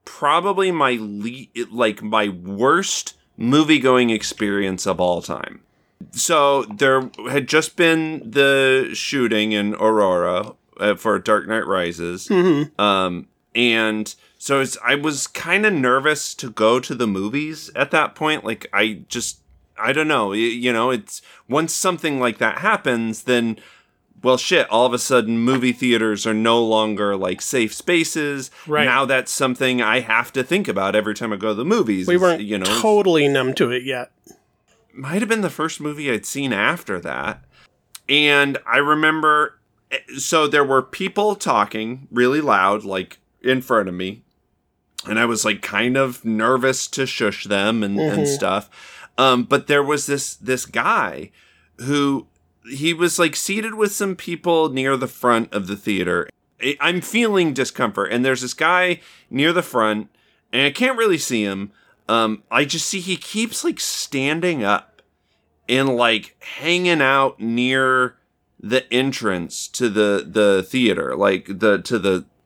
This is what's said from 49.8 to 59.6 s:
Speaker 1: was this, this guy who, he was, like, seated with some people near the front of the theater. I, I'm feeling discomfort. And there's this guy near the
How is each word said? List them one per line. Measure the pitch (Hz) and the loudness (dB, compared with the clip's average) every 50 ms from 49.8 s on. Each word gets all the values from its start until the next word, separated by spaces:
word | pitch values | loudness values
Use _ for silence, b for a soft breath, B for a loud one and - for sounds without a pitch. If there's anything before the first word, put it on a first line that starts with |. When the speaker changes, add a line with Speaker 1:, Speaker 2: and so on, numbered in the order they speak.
Speaker 1:
was | 143 139 151 143 143 | 2 2 0 -2 -2
this, | 147 143 139 - - - | -2 -4 -4 -4 -8 -12
this | - 101 117 127 123 - | -10 -6 -4 -4 -4 -4
guy | - - 113 127 185 233 202 127 92 71 67 90 - b b b b b b b b b | -6 -4 -2 0 0 0 0 -2 -4 -6 -10 -14 -16 b b b b b b b b b
who, | - 120 131 147 143 143 139 139 131 - _ _ _ _ _ _ _ _ 113 | -10 -6 -2 -2 0 0 0 -2 -4 -8 _ _ _ _ _ _ _ _ -16
he | 139 135 151 165 165 | -10 -4 -4 -2 -2
was, | 160 175 170 - | 0 0 0 0
like, | - 170 156 135 | 2 0 0 0
seated | - - - 196 220 214 226 214 | -4 -6 -4 -4 -4 -4 -4 -4
with | 214 214 202 208 | -2 -2 -2 0
some | - 208 196 185 | -2 -4 -4 -4
people | - - - 175 156 - 175 170 160 160 156 | -6 -8 -10 -8 -4 -2 0 2 2 2 0
near | 131 131 131 135 139 | 0 -2 0 0 0
the | 127 127 | -2 -2
front | 120 - - - 120 120 113 117 - - | -6 -6 -2 2 2 4 2 2 0 -4
of | 101 95 | -6 -4
the | 90 101 | -4 -8
theater. | 101 - 110 101 92 90 90 87 87 78 - - _ _ _ _ - | -6 -4 -2 -2 0 0 0 -2 -2 -4 -6 -10 _ _ _ _ -6
I, | 120 135 139 - | -4 -4 -2 0
I'm | 147 165 180 180 | 0 -2 -2 -2
feeling | 170 - - 226 240 220 202 190 175 156 131 | -4 -2 0 0 2 2 2 2 2 0 0
discomfort. | 135 127 - - - 127 107 98 104 101 - | -2 -4 -4 -2 -2 -2 -2 -2 -2 -4 -2
And | 110 120 127 | 0 0 0
there's | 135 131 123 | 0 0 -2
this | 127 123 - | -4 -8 -4
guy | - 156 165 180 180 180 180 170 165 B B B B B B | -2 0 2 2 2 2 0 -2 -4 B B B B B B
near | - 131 147 165 170 | -2 0 2 2 2
the | 175 | 0